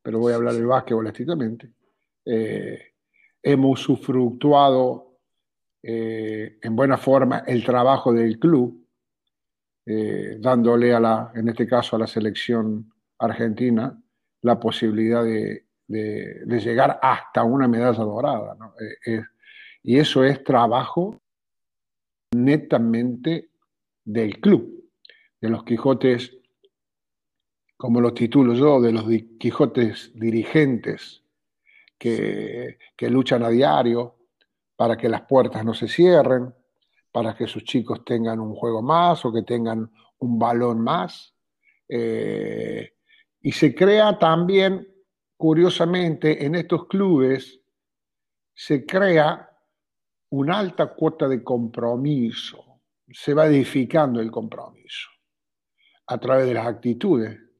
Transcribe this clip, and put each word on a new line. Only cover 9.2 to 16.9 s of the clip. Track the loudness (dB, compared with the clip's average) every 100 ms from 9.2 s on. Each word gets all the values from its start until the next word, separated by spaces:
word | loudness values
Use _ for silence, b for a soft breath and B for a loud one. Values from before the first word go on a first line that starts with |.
| _ _ _ _ _ _ -6
eh, | -4 -4 -6 -8 -4
dándole | 0 2 4 4 4
a | 4
la, | 2 0 -2
en | -4 -4
este | -2 0
caso | 0 0 -2
a |
la | -2
selección | -2 -4 -6 -2 -2 -2 -6 -10 _ _ _
argentina, | -4 -2 -4 -2 0 0 -2 -10 _ _ _ _
la | 0 0
posibilidad | -2 -2 -2 0 0 0
de, | 0 -2 -6 -10 _ _ -10
de, | -8 -6 -8 -12 -14 -4
de | -4
llegar | 0 2 2